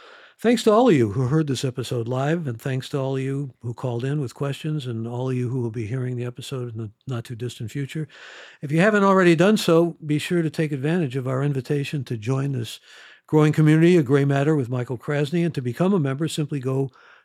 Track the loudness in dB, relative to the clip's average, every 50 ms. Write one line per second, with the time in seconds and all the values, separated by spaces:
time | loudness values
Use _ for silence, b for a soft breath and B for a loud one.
0 | B B B B B B B _ 0 2 2 4 4 4 6 6 6 6 6 4
1 | 4 2 0 -2 -2 0 0 0 0 0 -2 -4 -4 -6 -6 -6 -8 -6 -4 -4
2 | -4 -2 -2 -2 0 0 -2 -2 -4 -6 -8 -6 -6 -4 -4 -4 -6 -6 -6 -4
3 | -4 -4 -4 -4 -4 -4 -4 -6 -6 -8 -12 _ -10 -10 -8 -6 -6 -6 -4 -4
4 | -4 -4 -2 -4 -4 -6 -6 -6 -6 -6 -6 -6 -6 -6 -6 -6 -6 -6 -6 -6
5 | -6 -6 -6 -6 -4 -4 -2 -2 -2 -2 -4 -4 -4 -4 -6 -6 -6 -6 -6 -6
6 | -6 -6 -6 -6 -8 -8 -10 -12 -12 -10 -10 -10 -10 -10 -10 -10 -12 -12 -14 _
7 | _ -10 -8 -8 -8 -10 -10 -10 -10 -10 -10 -10 -12 -10 -8 -8 -8 -8 -8 -8
8 | -10 B B B B B B B B B B B -6 -2 2 4 4 4 4 4
9 | 4 6 6 6 6 6 6 6 6 4 4 4 4 4 4 4 4 2 -2 -6
10 | -4 -2 -2 -2 -2 0 0 0 0 0 -2 -2 -2 -2 -2 -2 -2 0 0 0
11 | 0 -2 -2 -4 -4 -2 -2 0 0 0 -2 -2 -2 -2 -2 -2 -2 -4 -6 -6
12 | -6 -6 -8 -6 -4 -2 -2 -2 -2 -4 -4 -4 -6 -8 -10 B B B B B
13 | B B B B B 0 4 4 4 4 4 4 6 6 6 6 6 6 6 6
14 | 4 4 4 4 4 2 2 2 2 2 2 0 0 -2 -4 -4 -4 -4 -8 -8
15 | -6 -4 -2 -2 -2 0 0 0 0 0 -2 -4 -4 -4 -2 0 0 2 2 2
16 | 0 0 -2 -2 -4 -4 -4 -4 -4 -4 -6 -6 -4 -4 -2 -2 -4 -4 b b
17 | b b b b